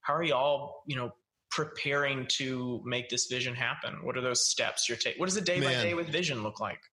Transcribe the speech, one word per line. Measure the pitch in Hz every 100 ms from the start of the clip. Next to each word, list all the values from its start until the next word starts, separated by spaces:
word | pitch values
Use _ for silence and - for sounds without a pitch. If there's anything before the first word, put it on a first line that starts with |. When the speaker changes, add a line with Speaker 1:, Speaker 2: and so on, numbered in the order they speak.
Speaker 1:
how | -
are | 151
y'all, | 165 127 143 143 139 - -
you | 131
know, | 120 - _ _ _
preparing | - 156 - 143 143 139 135 127 -
to | 131 127 127 117 113
make | 123 123
this | 120 -
vision | 123 127 123
happen? | 120 147 120 -
What | - 127
are |
those | 127 120 -
steps | - 113 - -
you're | 120
taking? | - -
What | 185
does | 196
a |
day | 175 180
by | 131
Speaker 2:
Man. | 127
Speaker 1:
day | - 170
with | 165
vision | 156 175 120
look | 107 -
like? | 104 - -